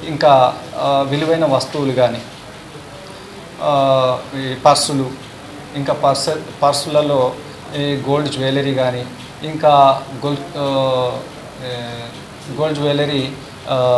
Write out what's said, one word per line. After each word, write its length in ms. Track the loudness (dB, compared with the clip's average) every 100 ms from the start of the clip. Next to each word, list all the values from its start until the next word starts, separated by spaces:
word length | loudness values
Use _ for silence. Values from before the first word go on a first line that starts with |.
ఇంకా, 540 | -8 2 6 8 6 2 -10 -4
ఆ, 280 | 0 2 2
విలువైన 360 | 0 2 2 4
వస్తువులు 460 | 2 0 -2 0
కానీ, 300 | 2 2 2 -10 -14 -16 -16 -16 -16 -16 -16 -16 -16 -16 -16 -16 -4
ఆ, 580 | 0 4 4 4 4 0 -4 -8
ఈ 200 | -6 2
పర్సులు, 720 | 4 4 2 0 -2 -6 -14 -16 -16 -16 -10 -6
ఇంకా 180 | -2
పర్స్, 360 | 2 2 2 0 -4 -6 2
పర్సులలో 720 | 2 2 2 2 4 2 2 0 -12 -14 -8 -4
ఈ 40 |
గోల్డ్ 520 | -2 -2 0 0 0
జ్యువెలరీ 420 | -2 0 0 0
కానీ, 320 | 2 0 -2 -8 -12 -14 -10
ఇంకా 600 | -8 2 6 8 6 4 -4 -6 -4
గోల్డ్, 140 | -4 -6 -4
ఆ, 640 | -2 0 0 0 -2 -4 -10 -14 -16 -12 -10
ఏ, 60 | -8 -8 -10 -12 -12 -16 -14 -10
గోల్డ్ 220 | -2 -2 0
జ్యువెలరీ, 560 | 0 2 0 0 -4 -8 -14 -12 -2
ఆ, 60 | 2 4